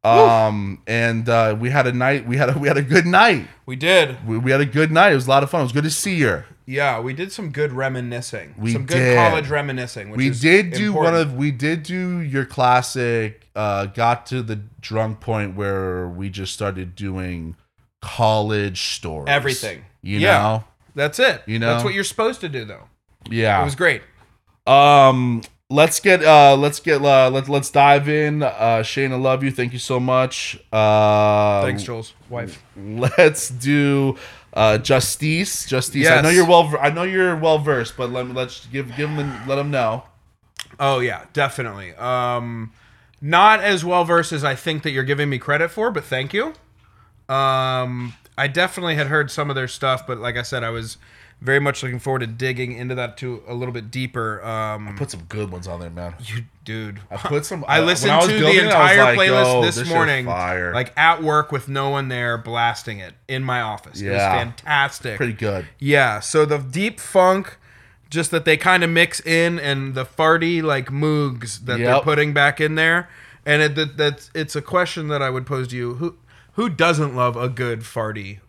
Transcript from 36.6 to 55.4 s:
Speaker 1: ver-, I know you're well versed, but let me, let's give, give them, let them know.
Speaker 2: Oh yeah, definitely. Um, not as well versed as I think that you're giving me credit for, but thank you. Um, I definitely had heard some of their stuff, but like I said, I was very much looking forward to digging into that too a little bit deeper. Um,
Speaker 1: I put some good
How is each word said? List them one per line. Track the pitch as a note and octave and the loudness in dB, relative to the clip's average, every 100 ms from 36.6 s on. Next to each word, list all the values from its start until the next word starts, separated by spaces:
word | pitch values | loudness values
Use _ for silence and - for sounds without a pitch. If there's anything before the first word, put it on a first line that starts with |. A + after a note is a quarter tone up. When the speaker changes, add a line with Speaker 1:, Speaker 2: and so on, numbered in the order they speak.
Speaker 1:
ver-, | D#3 D3 | 6 2
I | C#3+ | 0
know | D#3+ | 0
you're | F#3 F#3+ F#3 E3 | -2 0 0 2
well | D#3+ D#3 | 2 2
versed, | D3 C3+ A2+ - | 2 -2 -2 -6
but | B2 | -6
let | B2 B2 | -6 -6
me, | |
let's | B2 B2+ - A#2 | -6 -8 -10 -12
give, | C3 B2+ A#2+ | -10 -8 -6
give | D3+ | -6
them, | D3+ C#3+ B2 B2 | -4 -6 -8 -6
let | C3+ | -4
them | C#3+ | -2
know. | C#3 A#2 A#2 - _ _ _ _ _ - - | -2 -2 -4 -10 _ _ _ _ _ -20 -4
Speaker 2:
Oh | C#3 C3 | 0 0
yeah, | B2 F2+ - | -2 -6 -10
definitely. | - C#3 - A#2+ G2+ F#2 | -4 -4 -4 -10 -10 -16
Um, | D2+ B2 B2+ B2 B2 A#2+ A#2 A2 _ _ _ _ _ | -10 -4 -2 -2 -4 -6 -10 -12 _ _ _ _ _
not | C#3+ E3+ G#3 A3 | 0 4 6 6
as | G3 F#3+ | 2 -2
well | E3+ F3+ | 0 0
versed | E3+ E3+ D#3+ | 2 2 0
as | D#3 | -4
I | C#3+ | -4
think | C3 - D#3 | -4 -6 -6
that | D#3 | -4
you're | C3+ | -4
giving | C3 C#3+ D3 | -2 -2 -2
me | C3 | -4
credit | - D3 E3 | -2 -2 -2
for, | - A3+ | -2 -4
but | F3+ | -4
thank | - C3 C3+ | -6 -6 -4
you. | G3+ D4 D#4+ _ _ _ _ _ _ _ | -4 -6 -8 _ _ _ _ _ _ _
Um, | C3+ C3+ C3 C3 C3 B2+ B2 A#2+ - _ - | 0 0 0 0 -2 -4 -6 -10 -14 _ -6
I | C#3 | -4
definitely | C#3 F3+ - F3 | 0 -2 -2 -4
had | D3+ C#3 | -4 -2
heard | D3+ C#3+ | -2 -2
some | - D3 | -4 -4
of | C3+ | -4
their | B2+ | -6
stuff, | - C3+ B2+ - | -4 -4 -4 -6
but | A#2+ | -8
like | A#2+ A#2+ | -6 -6
I | |
said, | A#2 B2+ | -6 -6
I | A#2 | -6
was | A#2 A2+ - _ - - _ | -8 -10 -14 _ -20 -20 _
very | A#2+ C#3 | 0 2
much | C#3+ - | 2 -4
looking | C3 B2 | -8 -8
forward | C3+ C3 | -6 -4
to | A#2 | -6
digging | A2+ C3 B2 B2 | -6 -6 -6 -8
into | A#2+ B2 B2+ | -8 -8 -6
that | A#2+ - | -8 -8
too | B2+ A#2 - | -10 -10 -10
a | |
little | A#2+ B2+ | -10 -8
bit | A#2+ A2 | -10 -10
deeper. | B2+ B2+ B2+ A2 G#2 | -8 -8 -6 -6 -8
Um, | G2+ A2 A2 G#2+ G#2 | -8 -6 -6 -8 -10
Speaker 1:
I | |
put | G2+ C#3+ | -10 -10
some | F2 | -10
good | E2 G#2 | -12 -8